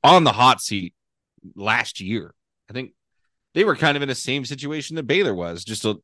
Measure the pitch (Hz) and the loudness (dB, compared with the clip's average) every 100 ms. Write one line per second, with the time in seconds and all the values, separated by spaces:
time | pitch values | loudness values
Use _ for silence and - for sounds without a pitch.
0 | 139 180 151 104 127 120 - 101 90 _ | 6 6 6 4 4 4 0 -6 -8 _
1 | _ _ _ _ - - 101 117 110 - | _ _ _ _ -20 -8 -2 -2 -2 -8
2 | 95 110 82 _ _ _ - 117 131 _ | -6 -6 -8 _ _ _ -16 -14 -14 _
3 | _ _ _ _ _ 170 214 139 147 143 | _ _ _ _ _ 0 2 2 2 2
4 | 139 127 - 139 123 139 143 156 - 160 | -2 -6 -4 -6 -6 -10 -8 -8 -8 -6
5 | 127 175 175 92 85 85 92 107 110 101 | -2 0 0 -2 -6 -8 -10 -6 -4 -4